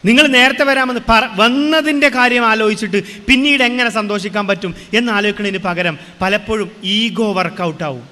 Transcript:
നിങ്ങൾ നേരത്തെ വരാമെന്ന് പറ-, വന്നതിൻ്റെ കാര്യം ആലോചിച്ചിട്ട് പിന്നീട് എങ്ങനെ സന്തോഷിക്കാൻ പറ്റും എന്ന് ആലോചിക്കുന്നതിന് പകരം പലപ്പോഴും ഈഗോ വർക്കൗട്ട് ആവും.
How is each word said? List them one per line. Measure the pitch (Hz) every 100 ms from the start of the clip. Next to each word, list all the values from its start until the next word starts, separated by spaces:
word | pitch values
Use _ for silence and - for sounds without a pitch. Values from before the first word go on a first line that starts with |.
| 185
നിങ്ങൾ | 240 302 262
നേരത്തെ | 262 262 277
വരാമെന്ന് | 269 262 247 -
പറ-, | 226 240 196
വന്നതിൻ്റെ | 226 262 302 320 302 294 285 247
കാര്യം | 247 240 233
ആലോചിച്ചിട്ട് | 220 214 208 208 196 185 - -
പിന്നീട് | 262 285 285 247
എങ്ങനെ | 247 240 226
സന്തോഷിക്കാൻ | 208 208 190 208 196
പറ്റും | 190 185 170 - 214
എന്ന് | 240 208
ആലോചിക്കുന്നതിന് | 208 208 202 190 185
പകരം | 175 175 151 - -
പലപ്പോഴും | 190 208 208 220 202 -
ഈഗോ | 190 208 226 180 220 185
വർക്കൗട്ട് | 185 190 175 151 156
ആവും. | 127 123